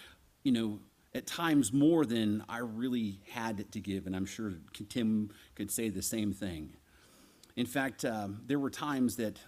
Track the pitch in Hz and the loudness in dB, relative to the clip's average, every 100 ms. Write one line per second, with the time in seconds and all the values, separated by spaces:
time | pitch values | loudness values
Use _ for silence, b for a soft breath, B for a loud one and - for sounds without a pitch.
0 | B B _ _ 139 120 110 104 - _ | B B _ _ 2 2 2 -4 -10 _
1 | _ - - - 170 147 113 127 147 170 | _ -8 -6 -2 4 6 6 6 8 6
2 | 131 117 107 107 - 117 120 110 127 123 | 4 4 2 2 -2 -6 -6 -4 -2 0
3 | 110 98 - 120 113 104 104 113 95 98 | -2 -4 -10 -6 -4 -4 -6 -8 -4 -4
4 | 92 92 98 - 107 87 - - 104 127 | -2 -4 -4 -4 -6 -6 -10 -14 -8 -2
5 | 113 110 104 B B - 101 - 113 95 | 2 2 0 B B -10 -6 -2 -2 -2
6 | - 113 104 98 98 85 76 - B B | -2 0 0 -2 -4 -6 -10 -14 B B
7 | B B B B B - 120 139 135 - | B B B B B -4 -2 0 -2 -2
8 | 135 110 101 101 117 143 135 - 151 139 | -4 -2 -4 -6 -2 0 0 -4 -2 2
9 | 123 104 110 101 | 2 2 -2 -4